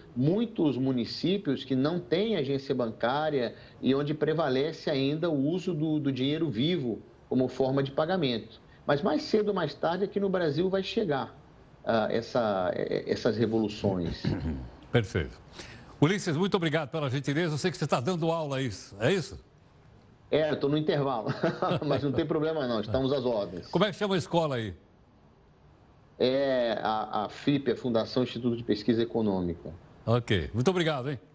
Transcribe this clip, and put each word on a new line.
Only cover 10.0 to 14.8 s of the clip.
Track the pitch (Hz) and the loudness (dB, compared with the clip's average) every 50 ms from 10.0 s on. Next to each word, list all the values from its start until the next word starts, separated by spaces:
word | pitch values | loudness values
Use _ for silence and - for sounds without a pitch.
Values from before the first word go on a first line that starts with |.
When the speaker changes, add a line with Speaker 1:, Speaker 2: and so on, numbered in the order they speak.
| 202 | -2
Speaker 1:
aqui | 190 - 202 | -2 -2 -2
no | 202 196 | 0 0
Brasil | 185 185 175 156 135 156 180 190 | 0 2 0 0 0 0 0 2
vai | 185 196 | 0 0
chegar, | 190 - - 233 220 170 143 131 113 110 - - - - - - - - - - | -2 0 -2 -2 0 0 0 -2 -2 -6 -10 -18 -20 -20 -20 -20 -20 -20 -20 -10
ah, | - - 113 113 107 - | -2 0 2 2 2 2
essa, | - 113 113 - - 131 113 107 101 95 90 90 - | 0 -2 -2 0 0 0 2 2 2 2 0 0 0
eh, | - - - - - - | 0 -2 0 -2 -2 0
essas | - 107 107 - 123 107 107 | -2 -2 0 2 0 2 2
revoluções. | 120 104 110 113 107 101 104 - - 101 95 90 85 80 69 - - - - 90 76 80 76 | 0 2 2 0 0 0 -2 -2 0 0 0 0 -2 -4 -4 -4 -2 -2 -2 -2 -2 -4 -4
Speaker 2:
<clears throat> | 65 62 - - - | -6 -8 -12 -16 -20